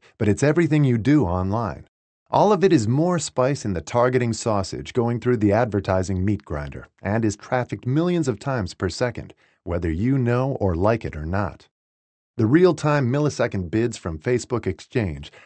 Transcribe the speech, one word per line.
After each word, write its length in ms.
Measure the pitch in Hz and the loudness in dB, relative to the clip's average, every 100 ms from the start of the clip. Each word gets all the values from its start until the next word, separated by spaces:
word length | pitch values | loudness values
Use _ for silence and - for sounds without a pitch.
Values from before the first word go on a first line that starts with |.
| _ _ | _ _
but 120 | 104 | 0
it's 140 | 101 | 2
everything 420 | 139 156 160 151 | 2 2 2 4
you 120 | 139 120 | 4 2
do 300 | 110 151 92 | 4 2 2
online. 600 | 90 92 110 107 67 - _ _ _ _ | 0 -2 -2 -4 -8 -16 _ _ _ _
All 200 | 123 190 | 2 4
of 140 | 202 | 4
it 80 | 190 | 4
is 160 | 160 107 | 4 2
more 300 | 131 175 175 | 0 0 0
spice 480 | - - 127 143 107 | -2 0 0 0 -2
in 80 | |
the 80 | 87 | -4
targeting 500 | - 120 127 127 120 | -2 2 2 2 0
sausage 640 | 110 117 104 95 - 73 | 0 0 -2 -2 -8 -4
going 260 | - 117 120 | -2 0 0
through 160 | 123 120 | 0 2
the 160 | 104 | 4
advertising 720 | 104 120 101 92 95 92 92 | 2 2 -2 0 0 0 -2
meat 220 | 98 98 - | -2 -2 -6
grinder, 400 | 76 71 64 - _ | -8 -8 -12 -18 _
and 240 | 95 110 110 | -4 0 -2
is 100 | 101 | -4
trafficked 500 | - 127 120 101 120 | -4 -4 -4 -6 -2
millions 400 | 139 175 175 139 | -2 0 0 -2
of 120 | 104 | -4
times 340 | 139 127 92 | -6 -4 -6
per 160 | - 92 | -4 -6
second, 460 | - 123 113 - - _ _ | -2 -4 -4 -14 -20 _ _
whether 260 | - 87 85 | -6 -4 -2
you 260 | 80 117 135 | 0 0 2
know 360 | 120 120 131 | 2 0 0
or 220 | - 98 | 0 0
like 300 | 82 101 113 | 2 0 0
it 100 | 78 | -4
or 120 | 76 78 | -8 -4
not. 420 | 95 92 - _ _ _ _ _ _ _ - | -4 -4 -8 _ _ _ _ _ _ _ -2
The 80 | 110 | 2
real-time 640 | 160 180 143 151 147 123 | 6 4 4 0 0 0
millisecond 580 | 139 147 - 120 101 85 | 0 -2 0 -2 -2 -2
bids 280 | 110 113 - | -2 -2 -4
from 200 | 92 78 | -8 -6
Facebook 480 | 123 123 - 120 101 | -2 -2 -2 -4 -4
Exchange 640 | 85 - 127 98 69 73 - | -8 -6 -4 -2 -6 -12 -20